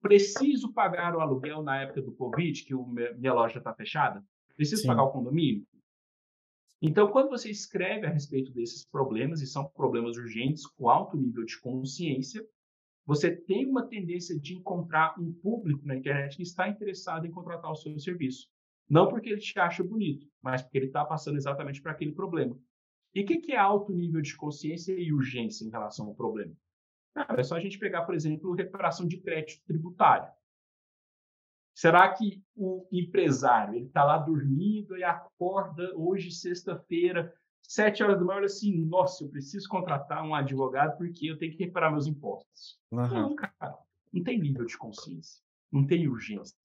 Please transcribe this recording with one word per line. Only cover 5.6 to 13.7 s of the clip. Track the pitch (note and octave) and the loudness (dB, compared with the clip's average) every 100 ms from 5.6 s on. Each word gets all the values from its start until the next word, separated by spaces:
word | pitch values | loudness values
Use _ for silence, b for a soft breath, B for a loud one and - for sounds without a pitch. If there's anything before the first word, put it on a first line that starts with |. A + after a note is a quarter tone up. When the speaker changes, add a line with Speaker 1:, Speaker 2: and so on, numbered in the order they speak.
| - _ _ _ _ _ _ _ _ _ _ _ | -6 _ _ _ _ _ _ _ _ _ _ _
Speaker 1:
Então, | D#3 F#3 G#3 | 2 4 6
quando | C4 C#4 | 6 4
você | A#3+ A3 | 0 -6
escreve | G#3 - F#3 F3+ G#3+ G3 | -10 -8 -4 -2 -2 -2
a | |
respeito | D#3 - C3+ C3 | -2 -2 -4 -4
desses | A#2+ A#2 - - | -6 -6 -8 -10
problemas, | C#3+ C3 A2 C3+ D#3+ | -4 -2 0 -2 -2
e | C3 | -6
são | C#3+ C3+ | -6 -8
problemas | - C3+ A#2+ A#2 A#2 | -2 0 0 -2 -6
urgentes, | A#2 A2 C3+ D#3 - | -8 -4 -2 -4 -8
com | _ B2+ | _ 4
alto | C#3+ D#3 D3+ | 4 4 -2
nível | B2 A#2 A2+ | -2 -2 -8
de | - | -8
consciência, | B2 C3 C3+ - E3 C3 - A3 - _ _ _ _ _ - | -6 -6 -6 -4 -2 -2 -4 -10 -14 _ _ _ _ _ -2
você | D3 E3+ E3 | 2 2 0
tem | - G3+ | -2 0
uma | C#4 | 2